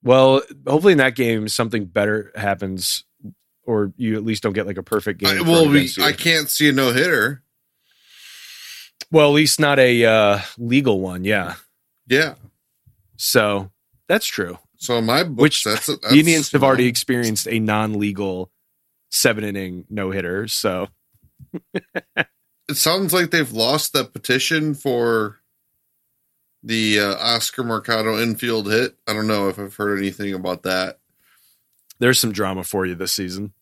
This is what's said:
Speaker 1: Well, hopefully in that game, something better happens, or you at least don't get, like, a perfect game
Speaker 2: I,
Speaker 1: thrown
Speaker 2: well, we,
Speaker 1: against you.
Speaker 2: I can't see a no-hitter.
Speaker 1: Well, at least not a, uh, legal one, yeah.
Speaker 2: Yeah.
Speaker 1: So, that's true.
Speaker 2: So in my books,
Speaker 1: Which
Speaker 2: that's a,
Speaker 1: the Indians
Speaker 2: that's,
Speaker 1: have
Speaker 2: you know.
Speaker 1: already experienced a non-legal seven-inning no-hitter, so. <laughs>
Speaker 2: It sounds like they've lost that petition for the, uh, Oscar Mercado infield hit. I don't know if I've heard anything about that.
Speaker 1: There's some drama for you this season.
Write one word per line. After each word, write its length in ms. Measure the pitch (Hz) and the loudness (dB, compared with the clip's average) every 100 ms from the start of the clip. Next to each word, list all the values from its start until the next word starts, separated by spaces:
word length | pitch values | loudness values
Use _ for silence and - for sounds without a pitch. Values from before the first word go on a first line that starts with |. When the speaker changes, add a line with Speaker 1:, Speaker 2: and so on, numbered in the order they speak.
Speaker 1:
Well, 380 | 123 131 131 135 - - - | 4 6 6 4 0 -14 -2
hopefully 240 | 147 190 | 4 6
in 60 | 165 | 6
that 160 | 131 120 | 4 2
game, 320 | 120 113 107 | 0 0 -2
something 380 | - 113 110 98 | -4 -2 -2 -4
better 460 | 104 104 104 - - | -2 0 -2 -6 -8
happens, 720 | 104 95 98 95 90 - _ _ 104 - _ _ | -4 -4 -6 -6 -6 -6 _ _ -20 -20 _ _
or 280 | - 110 104 - | -4 -2 -2 -4
you 200 | 117 110 | -4 -2
at 60 | |
least 200 | 110 107 | -4 -4
don't 100 | 113 | -2
get, 140 | 98 98 | -2 -4
like, 100 | 95 | -8
a 60 | |
perfect 360 | 87 107 107 104 | -4 -4 -2 -2
game 100 | 98 | -2
Speaker 2:
I, 60 | 98 | 0
Speaker 1:
thrown 100 | 165 | 4
Speaker 2:
well, 200 | 170 156 | 6 6
we, 100 | 143 | 4
Speaker 1:
against 200 | 131 - | 2 0
you. 60 | |
Speaker 2:
I 80 | 151 | -2
can't 360 | - 165 160 147 | 0 0 0 0
see 220 | - 151 | 2 2
a 40 | |
no-hitter. 680 | 135 131 120 175 147 110 139 _ _ _ _ _ _ _ - - - - - - - - _ - | 4 2 2 2 2 0 -2 _ _ _ _ _ _ _ -20 -20 -20 -20 -20 -20 -20 -20 _ 0
Speaker 1:
Well, 200 | 160 147 | 4 6
at 40 | |
least 260 | 147 156 - | 4 2 2
not 200 | 151 139 | 2 4
a, 260 | 127 120 117 | 4 6 4
uh, 340 | 110 104 101 - - | 6 4 2 -2 -10
legal 400 | 120 127 135 98 | 0 2 2 0
one, 240 | 92 90 | -2 -6
yeah. 320 | 92 104 85 82 _ _ _ _ _ | -2 -2 -2 -10 _ _ _ _ _
Speaker 2:
Yeah. 300 | 131 156 - - _ _ _ _ _ _ _ | 0 0 -6 -20 _ _ _ _ _ _ _
Speaker 1:
So, 560 | - 123 104 101 95 _ _ _ _ | 0 2 2 -2 -6 _ _ _ _
that's 200 | 202 - | -2 0
true. 320 | - 87 87 _ _ | -6 -8 -10 _ _
Speaker 2:
So 200 | - 120 | -4 -2
in 80 | 113 | 2
my 180 | 131 | 0
books, 180 | 175 120 | 0 2
Speaker 1:
Which 220 | 147 - | 2 2
Speaker 2:
that's 260 | 107 107 - | -2 -4 -4
a, 60 | - | -6
Speaker 1:
the 140 | 107 | 2
Indians 160 | 139 160 | 4 4
Speaker 2:
that's, 260 | 160 143 | 2 0
Speaker 1:
have 20 | |
Speaker 2:
you 60 | 151 | 2
know. 80 | 139 | 2
Speaker 1:
already 180 | 127 123 | 4 2
experienced 600 | 120 - 123 117 107 - | 0 -2 -2 -2 -4 -2
a 120 | 113 | -2
non-legal 920 | 107 107 110 104 104 98 101 92 90 _ _ _ _ _ _ | 0 0 -2 -2 -4 -4 -6 -6 -10 _ _ _ _ _ _
seven-inning 760 | - - 107 107 98 92 90 - | 0 2 0 -4 -6 -8 -12 -12
no-hitter, 600 | 104 95 98 87 92 113 | -8 -4 -4 -4 -6 -6
so. 400 | - 107 90 98 _ _ _ _ _ 135 - _ | -4 -2 -2 -6 _ _ _ _ _ -18 -18 _
<laughs> 60 | - - - _ - - _ _ _ - | -10 -8 -14 _ -6 -6 _ _ _ -10
Speaker 2:
It 100 | 143 | -2
sounds 360 | 156 180 190 | 0 0 0
like 160 | 180 170 | 0 0
they've 220 | 170 135 | 0 -2
lost 420 | 110 117 151 - | -2 0 0 0
that 180 | 143 120 | -4 -4
petition 640 | - - 143 - 165 156 | -10 -2 -2 0 -2 -2
for 680 | 143 139 120 117 113 107 107 _ _ _ _ _ _ _ _ _ _ _ _ | -4 -2 0 2 0 -2 -8 _ _ _ _ _ _ _ _ _ _ _ _
the, 360 | 113 113 110 107 | -6 -2 2 2
uh, 160 | 101 98 | 2 0
Oscar 460 | 110 120 110 - | 0 0 -2 -6
Mercado 560 | 120 110 98 113 110 107 | -4 -4 -2 -2 -2 -2
infield 520 | 117 110 120 113 101 | -2 -2 -4 -4 0
hit. 240 | 107 127 _ - | 0 0 _ -6
I 60 | |
don't 140 | 107 110 | -4 -2
know 220 | 107 98 | 0 -2
if 100 | 92 | -4
I've 160 | 98 - | -12 -6
heard 240 | 104 98 | -4 -2
anything 340 | 98 92 101 | -4 -6 -8
about 300 | 95 92 87 | -6 -6 -6
that. 340 | 95 92 92 - _ _ _ _ _ _ _ _ _ - | -4 -4 -4 -8 _ _ _ _ _ _ _ _ _ 0
Speaker 1:
There's 200 | 123 127 | 2 2
some 120 | 117 | 0
drama 320 | 98 98 95 | -2 -6 -6
for 200 | 90 101 | -6 -4
you 120 | 92 87 | -4 -4
this 180 | 92 | -6
season. 400 | - 92 92 101 _ | -6 -6 -8 -12 _